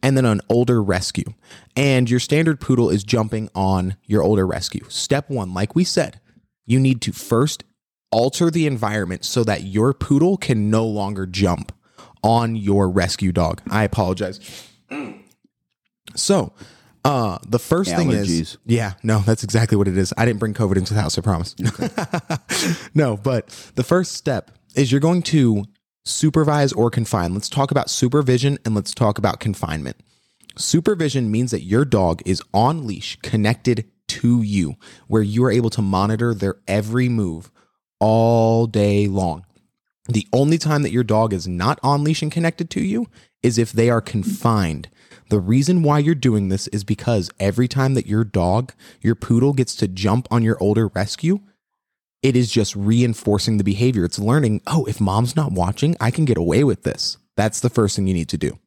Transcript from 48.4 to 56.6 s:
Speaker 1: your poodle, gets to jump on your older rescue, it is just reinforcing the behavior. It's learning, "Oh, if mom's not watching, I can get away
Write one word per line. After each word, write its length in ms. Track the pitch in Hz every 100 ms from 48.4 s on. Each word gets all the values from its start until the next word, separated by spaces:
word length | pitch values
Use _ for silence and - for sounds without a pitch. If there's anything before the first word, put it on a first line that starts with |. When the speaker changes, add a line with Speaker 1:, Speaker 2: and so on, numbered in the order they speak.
| 87 101 127 - - -
Speaker 1:
your 140 | 110 117
poodle, 380 | - 117 135
gets 220 | 135 127 -
to 120 | 101
jump 400 | 92 98 113 123
on 100 | 117
your 140 | 113 113
older 260 | 101 104 107
rescue, 520 | - 101 - 160 202 - _ _ _ _ _ _ _
it 140 | 135 123
is 160 | 120
just 240 | 117 104 101
reinforcing 840 | 101 117 123 110 - 104 - 110
the 60 |
behavior. 400 | 98 98 123 113
It's 160 | 85 -
learning, 420 | 104 139 127 107 -
"Oh, 160 | 165 127
if 140 | 107
mom's 380 | 101 98 120 160
not 160 | 151
watching, 420 | 92 90 - 147 170
I 100 | 113
can 140 | 120 151
get 120 | 104
away 280 | 85 87